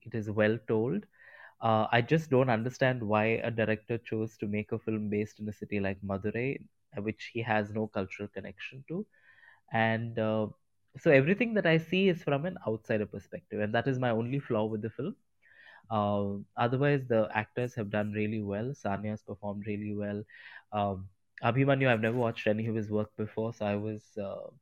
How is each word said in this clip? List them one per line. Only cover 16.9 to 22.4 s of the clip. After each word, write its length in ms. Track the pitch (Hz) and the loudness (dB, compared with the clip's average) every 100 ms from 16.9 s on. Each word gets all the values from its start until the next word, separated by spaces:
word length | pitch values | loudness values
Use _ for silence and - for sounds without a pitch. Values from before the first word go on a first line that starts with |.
| 143 123 | 2 2
the 220 | 113 104 | 2 2
actors 420 | 107 107 - 123 120 | 0 -2 -2 -4 -4
have 140 | 101 | -2
done 200 | 104 104 | -2 0
really 280 | 107 107 110 | 0 -2 -2
well. 320 | 101 98 123 | -4 -4 -4
Sania's 480 | 143 101 98 107 107 | -6 -4 -4 -4 -6
performed 420 | - 101 101 101 104 | -10 -10 -8 -6 -6
really 260 | 104 104 104 | -4 -4 -4
well. 280 | 101 104 107 - - - - | -4 -6 -8 -16 -20 -20 -6
Um, 380 | 104 101 95 95 _ _ - | -2 0 -2 -8 _ _ -2
Abhimanyu, 440 | 117 127 139 135 131 | 0 4 4 4 4
I've 140 | 113 | 4
never 160 | 110 123 | 2 2
watched 300 | 117 113 | 0 0